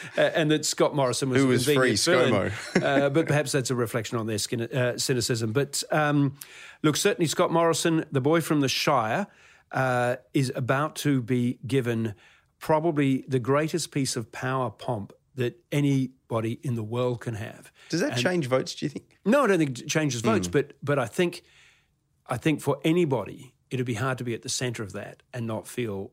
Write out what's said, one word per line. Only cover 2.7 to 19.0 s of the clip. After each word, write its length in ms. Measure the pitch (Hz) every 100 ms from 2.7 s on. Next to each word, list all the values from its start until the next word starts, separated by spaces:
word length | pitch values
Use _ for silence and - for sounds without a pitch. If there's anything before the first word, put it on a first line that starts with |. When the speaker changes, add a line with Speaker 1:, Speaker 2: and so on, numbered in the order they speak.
| 185
Speaker 2:
<laughs> 220 | 143 139 139
Speaker 1:
Uh, 40 |
but 180 | 139 160
perhaps 240 | 147 143
that's 200 | 143 120
a 40 | 123
reflection 420 | 117 120 107 120
on 100 | 110
their 100 | 107
skin, 240 | - 120
uh, 360 | 117 139 123 113
cynicism. 540 | - 127 110 120 113
But, 320 | 113 143 - -
um, 460 | 160 151 147 139 139 - - - -
look, 140 | 156 143
certainly 320 | 202 196 165
Scott 240 | - 180
Morrison, 540 | 165 170 160 170 160 -
the 100 | 139
boy 180 | 127 170
from 220 | 156 156
the 80 | 135
Shire, 580 | - - 139 110 139 202 _ - _ _
uh, 440 | 135 131 123 123 123 -
is 180 | 156 131 -
about 400 | 123 135 151 -
to 240 | 147 135
be 380 | 113 127 120 127 120
given 460 | 135 120 113 110 101 - _ _ _
probably 680 | - 156 165 147 139 131 -
the 120 | 131
greatest 520 | 117 139 160 170 -
piece 240 | 147 131 -
of 160 | 110
power 380 | - 131 135 123
pomp 420 | - - 117 98 - _ 127
that 240 | 120 - _
anybody 880 | 147 143 139 127 - - 113 113 120
in 120 | 147 117
the 80 |
world 380 | 107 120 123 120
can 140 | - 110
have. 360 | 110 - - _ -
Speaker 2:
Does 100 | 160
that 120 | 277
Speaker 1:
And 80 | -
Speaker 2:
change 260 | 185 180 135
votes, 260 | 127 - -
do 100 | 147
you 40 |
think? 280 | -